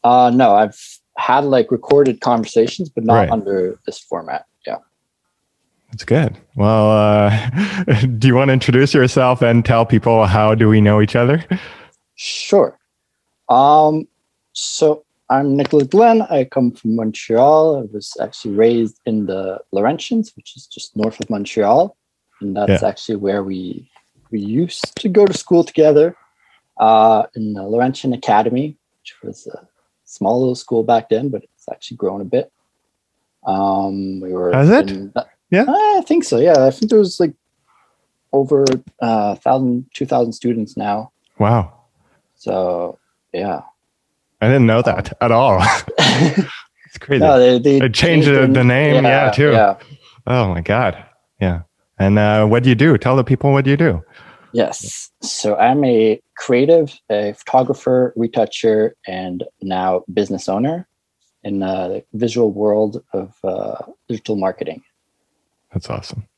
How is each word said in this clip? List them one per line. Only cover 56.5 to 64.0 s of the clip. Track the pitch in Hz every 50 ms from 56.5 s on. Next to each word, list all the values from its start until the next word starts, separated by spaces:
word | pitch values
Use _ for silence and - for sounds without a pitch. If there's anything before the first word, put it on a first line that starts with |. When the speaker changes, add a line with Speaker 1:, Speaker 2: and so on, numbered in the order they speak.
| 127 123 135 147 170 165 151 143 - _ _ _
Speaker 1:
a | 110 104 104 104 104
photographer, | _ - - - - 131 123 139 - - 131 127 127 127 120 -
retoucher, | 117 117 117 - 120 110 - - - - 113 107 107 107 117 - _ _
and | - 92 92 92 92 90 87 - - _ _
now | - 95 92 92 92 92 92 90 - -
business | 90 107 101 - 101 90 - -
owner | 95 101 120 143 165 175 185 _ _ _ _ _ _ _ _ _ _ _ _
in | 104 101 98
the | 95 95 95 95 92 90 98 - _ _ -
visual | 107 120 117 113 123 117 107
world | 98 98 104 107 104 104 107 107 104 - _ _
of, | - 98 92 95 _ _ -
uh, | 95 92 - 50 - - - - - 359 _